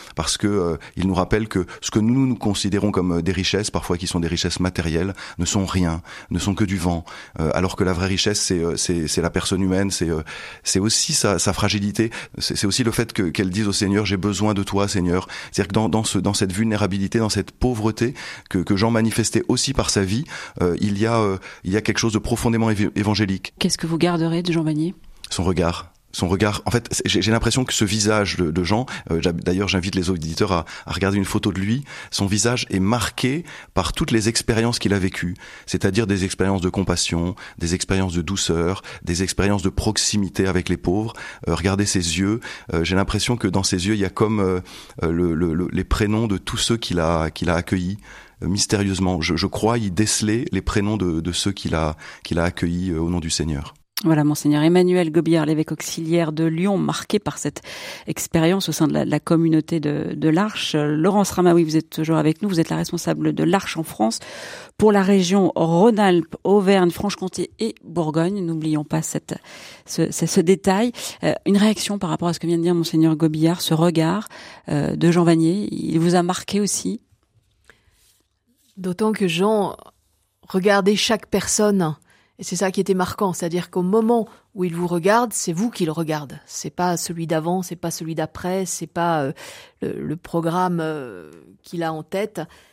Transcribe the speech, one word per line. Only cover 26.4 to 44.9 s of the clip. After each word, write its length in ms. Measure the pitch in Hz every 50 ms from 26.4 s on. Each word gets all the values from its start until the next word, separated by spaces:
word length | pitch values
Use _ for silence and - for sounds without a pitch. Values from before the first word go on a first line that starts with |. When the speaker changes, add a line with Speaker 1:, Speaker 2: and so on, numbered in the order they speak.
| 107 104 101 - -
Speaker 1:
en 60 | -
fait, 160 | - 120 - -
c'est, 140 | - - -
j'ai, 160 | - - 98
j'ai 100 | 95 107 110
l'impression 320 | 117 - 117 - 131 127
que 80 | - -
ce 100 | - 110
visage 540 | 95 101 110 101 107 110 107 104 90 -
de, 120 | - 90 78
de 140 | 80 90 87
Jean, 220 | 82 104 113 131 - - - - -
euh, 100 | 82 82
j'a-, 120 | - - -
d'ailleurs 340 | - - 90 90 95 101
j'invite 280 | - - 95 85 98 90
les 140 | 95 87 85
auditeurs 440 | 95 85 78 80 80 - 107 98 95
à, 100 | 85 78 - - - -
à 80 | - 80
regarder 240 | 82 95 95 101
une 80 | 101 95
photo 260 | - - 107 - 107
de 80 | 85 92
lui, 240 | 95 104 117 139 143 - - - - -
son 160 | - - 101
visage 400 | 95 104 104 107 117 123 120 - -
est 100 | - 95
marqué 640 | 95 98 120 120 - - - - - 127 135 170 170 - - - - - _
par 180 | 95 87 -
toutes 200 | - - - -
les 180 | 120 113 98 113
expériences 500 | 113 - - - 117 110 113 120 117 -
qu'il 140 | - 98 98
a 40 |
vécues, 380 | 101 90 95 - - - 87 92 - - - - - -
c'est-à-dire 420 | - - 87 - 98 92 113 -
des 160 | 92 101 92 92
expériences 380 | 92 - - 92 95 98 95
de 80 | 85 92
compassion, 680 | - 101 92 - 90 87 - - 85 85 85 90 - - - - -
des 180 | - 85 82 90
expériences 380 | 92 - - 98 95 95 92 82
de 80 | 87
douceur, 600 | 82 76 98 95 - - 85 82 82 87 98 - - - - - -
des 200 | - 90 85 95
expériences 380 | 87 - - 92 101 101 98
de 60 | 87
proximité 800 | 95 - - - 110 107 - - - - 104 98 85 - - 95
avec 220 | 95 85 92 87 -
les 80 | 90
pauvres. 340 | 85 - 87 90 104 110 113 - - - - - - - -
Euh, 40 | 85
regardez 320 | 82 82 98 98 98 101
ses 320 | 101 - 98 87 82 80
yeux, 220 | 90 95 101 110 117 - - - - - - -
euh, 120 | 82 82
j'ai 100 | 85 92
l'impression 400 | 95 98 - - 104 - - 123
que 140 | 113 - 95
dans 140 | 90 98 95
ses 220 | - 101 90 85
yeux 100 | 101 110
il 40 | 104
y 60 | 98
a 40 | 90
comme, 300 | - - 110 107 110 104
euh, 220 | 98 92 92 90 90 - - - - -